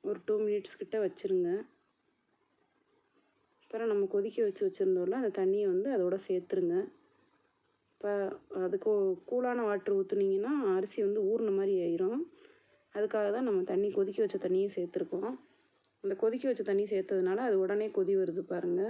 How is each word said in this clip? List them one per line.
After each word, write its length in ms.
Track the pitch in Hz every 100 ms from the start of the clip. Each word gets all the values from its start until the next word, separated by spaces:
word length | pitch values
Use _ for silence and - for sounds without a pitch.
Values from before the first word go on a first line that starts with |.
| 190
ஒரு 100 | 202 -
டூ 80 | 214
மினிட்ஸ் 360 | 214 208 190 -
கிட்ட 140 | 196 220 196
வச்சிருங்க. 440 | 180 196 185 175 190 - _ _ _ _ _ _ _ _ _ _ _ _ _ _ _ _ _ _ _
அப்புறம் 260 | _ 220 226
நம்ம 160 | 202 196
கொதிக்க 240 | 202 202 226 214
வச்சு 180 | 196 196
வச்சிருந்தோம்ல, 520 | 190 190 185 180 240
அந்த 120 | 240 190
தண்ணியை 260 | 190 202 202
வந்து 160 | 180 233 233
அதோட 200 | 180 190 -
சேர்த்துருங்க. 520 | 185 180 190 175 175 214 - _ _ _ _ _ _ _ _ _
இப்போ 180 | _ 202 202 196 403 _ 196 185
அதுக்கு 260 | 190 220 208 190 180 -
கூலான 340 | 247 247 247 220
வாட்டர் 280 | 202 196 202
ஊத்துனீங்கன்னா 560 | 190 202 196 190 226 294 226 190
அரிசி 240 | 196 - 202
வந்து 140 | 208 196
ஊறுன 220 | 226 226 196
மாதிரி 140 | 196 190 170
ஆயிரும். 360 | 170 185 247 339 - - - _ _ _ 208
அதுக்காக 300 | 208 214 208 220
தான் 120 | 262
நம்ம 140 | 196 185
தண்ணி, 180 | 190 208 190
கொதிக்க 220 | 196 196 208
வச்ச 140 | 196 185
தண்ணியை 240 | 185 202 196
சேர்த்துருக்கோம். 560 | 175 - 160 170 208 262 - _ _ _ - _
அந்த 120 | 196 196
கொதிக்க 220 | 226 240 269
வச்ச 140 | 220 214
தண்ணி 160 | 196 202
சேர்த்ததுனால 480 | 196 190 196 185 196 254
அது 80 | 196 190
உடனே 220 | 208 220 -
கொதி 180 | 185 196
வருது 220 | 180 170 -
பாருங்க. 300 | 180 175 175 208